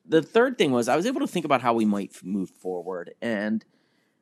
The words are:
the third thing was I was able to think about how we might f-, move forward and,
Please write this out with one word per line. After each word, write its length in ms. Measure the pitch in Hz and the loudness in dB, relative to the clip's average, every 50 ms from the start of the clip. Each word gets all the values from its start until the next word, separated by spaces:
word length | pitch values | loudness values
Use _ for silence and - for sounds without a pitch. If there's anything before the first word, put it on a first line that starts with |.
| _ | _
the 160 | - 156 160 | 0 2 2
third 360 | 147 - - 226 240 277 240 | 2 2 2 2 2 2 2
thing 140 | - 190 143 | 0 2 2
was 160 | 127 120 117 | 2 2 2
I 80 | 117 131 | 2 0
was 100 | 156 180 | 0 0
able 140 | 247 262 294 | 0 -2 -2
to 80 | - | -4
think 160 | - - 180 156 | -4 -4 -4 0
about 180 | 147 139 123 | 2 2 4
how 120 | 123 120 117 | 4 2 2
we 100 | 117 110 | 2 2
might 280 | 107 101 101 95 - - | 2 0 0 -4 -8 -12
f-, 80 | - - | -14 -8
move 260 | 90 101 98 92 - | -6 -4 -4 -4 -6
forward 640 | - _ - 92 90 87 82 90 92 87 87 - - _ | -10 _ -8 -8 -8 -6 -6 -8 -8 -10 -10 -12 -12 _
and, 440 | - 117 110 101 104 107 110 110 - _ _ _ _ _ _ _ _ _ _ _ | -6 -4 -2 -2 -2 -2 -2 -4 -4 _ _ _ _ _ _ _ _ _ _ _